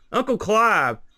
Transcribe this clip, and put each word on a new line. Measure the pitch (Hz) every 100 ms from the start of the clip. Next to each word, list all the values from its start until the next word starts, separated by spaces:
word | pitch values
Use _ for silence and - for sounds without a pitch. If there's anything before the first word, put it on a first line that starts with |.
| _
Uncle | 240 262 233
Clive | 180 214 233 185 131 113 -